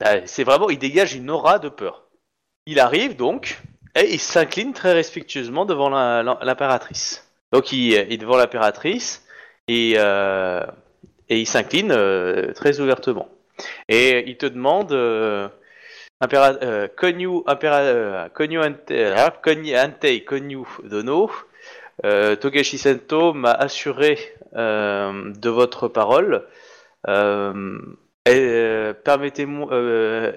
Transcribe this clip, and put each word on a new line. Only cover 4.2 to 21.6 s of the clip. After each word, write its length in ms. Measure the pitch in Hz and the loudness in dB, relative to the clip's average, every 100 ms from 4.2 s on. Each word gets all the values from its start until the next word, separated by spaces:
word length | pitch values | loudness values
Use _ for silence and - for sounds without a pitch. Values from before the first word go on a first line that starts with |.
s'incline 520 | - 175 160 - 240 | 0 0 0 -2 -6
très 200 | 262 185 | -2 2
respectueusement 720 | 175 160 - 143 143 120 135 | 2 0 -6 -12 -10 -6 -4
devant 240 | 202 156 139 | -2 0 0
la, 340 | 135 123 120 | 0 0 0
la, 160 | 117 127 | 0 -2
l'impératrice. 840 | 123 127 139 127 - - - - - _ _ | -2 -2 0 -2 -4 -10 -8 -10 -16 _ _
Donc 200 | 127 127 | 0 2
il, 180 | 131 123 | 0 2
il 200 | 107 101 | 2 0
est 40 | 113 | -4
devant 180 | 107 127 | 2 2
l'impératrice, 880 | 120 123 107 - 156 233 - - _ - - _ - | 2 2 0 0 -4 -4 -6 -10 _ -20 -20 _ -4
et, 260 | 117 113 110 | 0 2 4
euh, 680 | 104 98 98 95 92 90 - - _ _ - _ - | 4 2 0 0 -2 -4 -6 -12 _ _ -20 _ -4
et 120 | 113 | -2
il 60 | 113 | 0
s'incline, 440 | 131 110 160 208 | 0 0 -2 2
euh, 600 | 127 98 95 90 95 - | 2 2 0 0 -2 -4
très 280 | - 143 143 | -2 0 0
ouvertement. 480 | 139 127 - 110 - _ _ - - - - | 0 0 0 -4 -6 _ _ -18 -16 -12 0
Et 360 | 113 127 123 117 | 4 4 2 -2
il 80 | 123 | -6
te 100 | 143 | -6
demande, 460 | 123 131 175 196 | -2 0 0 0
euh, 560 | 139 120 110 110 101 98 - _ - - - - - | 0 0 0 -2 -2 -6 -12 _ -20 -20 -20 -20 -6
impéra-, 380 | 127 143 135 135 | 0 4 4 4
euh, 240 | 127 107 101 - | -2 -2 -4 -2
Konyu, 460 | 180 170 185 175 - | -2 -2 -2 -2 -2
impéra-, 340 | 139 156 147 | -2 2 2
euh, 480 | 139 120 107 95 85 | 2 2 0 -6 -6
Konyu 320 | - 156 165 | -4 -4 0
Ante-, 300 | 156 143 - | -2 -4 -4
euh, 380 | 131 107 98 147 - | 0 2 4 2 2
Konyi-, 340 | - 156 156 123 | 0 0 0 0
Antei 460 | 135 135 151 120 | 0 0 0 0
Konyu 400 | - 139 143 135 123 - | -2 -8 -8 -12 -14 -16
Dono, 460 | 107 104 113 151 220 - - _ | -8 -6 -2 0 0 -2 -16 _